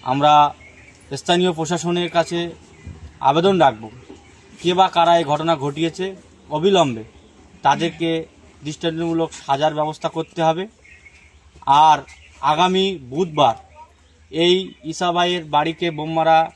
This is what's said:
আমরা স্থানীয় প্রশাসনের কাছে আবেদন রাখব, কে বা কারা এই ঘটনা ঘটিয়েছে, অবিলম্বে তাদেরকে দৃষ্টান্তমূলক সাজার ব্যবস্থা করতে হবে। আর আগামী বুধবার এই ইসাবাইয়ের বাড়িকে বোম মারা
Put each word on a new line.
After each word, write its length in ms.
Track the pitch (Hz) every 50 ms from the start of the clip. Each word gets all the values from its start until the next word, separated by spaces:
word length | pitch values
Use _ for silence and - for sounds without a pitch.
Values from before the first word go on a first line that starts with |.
আমরা 520 | - 127 131 143 143 151 151 147 147 143 - - - - - - - - - - - - 139
স্থানীয় 360 | 135 - - 175 175 180 185
প্রশাসনের 580 | 170 156 160 147 175 160 147 170 175 175 175 165
কাছে 400 | 160 170 160 - 175 170 170 170 165 - - - - - - - - - - - - -
আবেদন 380 | 131 135 143 165 170 196 196 180
রাখব, 320 | 156 139 113 107 110 107 - - - - - - - - - - _ - - -
কে 120 | - 170 180
বা 140 | 180 190 175
কারা 300 | - 170 170 170 170 170
এই 60 | 165
ঘটনা 320 | 139 147 151 160 165 165
ঘটিয়েছে, 600 | 143 135 147 139 151 165 165 156 - 185 196 190 185 - - _ _ _ -
অবিলম্বে 540 | 147 156 160 202 196 180 160 139 117 110 110 - _ - _ - _ _ - _ - -
তাদেরকে 640 | - 139 143 143 165 170 160 - 170 165 165 165 160 - _ _ - - - - 139
দৃষ্টান্তমূলক 680 | 147 151 - - 170 160 160 170 170 165 165 165 156 - - -
সাজার 280 | - 139 135 151 156 151
ব্যবস্থা 340 | 156 151 151 156 - - 160
করতে 340 | - 160 160 - - -
হবে। 240 | 165 160 160 170 190 226 _ _ _ - - - _ - _ - _ _ _ - _ - _ -
আর 380 | - - 139 147 156 156 151 139 - - - - - - - -
আগামী 580 | 135 143 151 156 180 185 185 190 190 196 190 160
বুধবার 560 | 135 120 131 156 190 170 151 147 143 123 113 - - _ - - - _ _ _ _ _ _ _ _ _
এই 420 | - 156 170 175 180 190 190 - - _ -
ইসাবাইয়ের 600 | 151 160 - 185 180 170 175 175 180 180 175 160
বাড়িকে 460 | 151 147 147 151 165 160 - 180 170
বোম 220 | 156 151 156 160
মারা 380 | 165 160 160 160 160 160 160 165 -